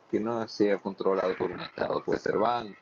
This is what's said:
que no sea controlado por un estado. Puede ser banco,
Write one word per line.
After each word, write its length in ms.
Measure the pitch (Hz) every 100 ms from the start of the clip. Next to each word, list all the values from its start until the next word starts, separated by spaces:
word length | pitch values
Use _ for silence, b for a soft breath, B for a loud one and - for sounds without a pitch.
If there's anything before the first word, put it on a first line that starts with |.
| -
que 100 | 104
no 280 | 107 117 110
sea 300 | - 101 98
controlado 580 | 98 95 95 95 95 92
por 160 | 90
un 80 | 87
estado. 440 | 82 - - -
Puede 160 | - -
ser 180 | - -
banco, 400 | 110 120 110 95